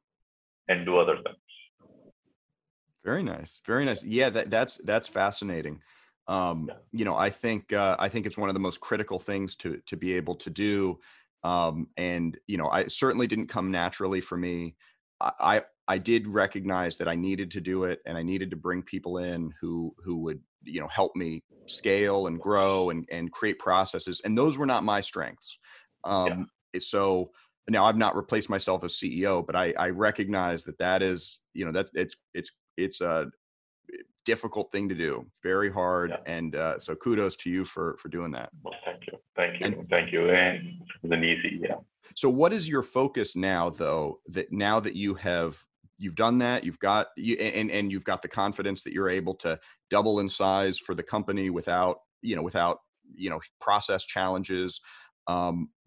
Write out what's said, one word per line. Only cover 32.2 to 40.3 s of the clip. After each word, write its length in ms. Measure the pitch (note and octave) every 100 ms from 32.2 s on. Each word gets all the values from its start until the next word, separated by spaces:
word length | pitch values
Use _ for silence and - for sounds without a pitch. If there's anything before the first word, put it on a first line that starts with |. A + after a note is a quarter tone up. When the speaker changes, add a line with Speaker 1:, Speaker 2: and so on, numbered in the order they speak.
| _
Speaker 2:
it's, 180 | E2+ E2+ - _ -
it's 240 | F#2+ -
a 320 | F2 D#2+ C#2+ - _ _ _ _ - - - _ -
difficult 480 | A2 A2 A2 -
thing 160 | G2+ G2+
to 60 | E2+
do, 300 | D#2+ A#1 - _
very 300 | F2+ F#2+ G2+
hard. 380 | F#2 F2+ F2+ F2
Speaker 1:
Yeah. 80 | E2+ -
Speaker 2:
And, 300 | E2+ E2 D2
uh, 240 | D#2+ -
so 160 | - D#2
kudos 420 | B2 G#2+ G2 -
to 120 | F2+
you 140 | F2+
for, 320 | F#2 - E2+ -
for 140 | D#2+
doing 220 | E2+ E2+
that. 180 | B1+ A#1 -
Speaker 1:
Well, 120 | - -
thank 240 | - F2 -
you. 100 | - _ -
Thank 240 | F2 F2
you. 40 | G2
Speaker 2:
And 240 | F#2 F2
Speaker 1:
Thank 220 | F2+ E2+
you. 180 | E2+
And 280 | E2+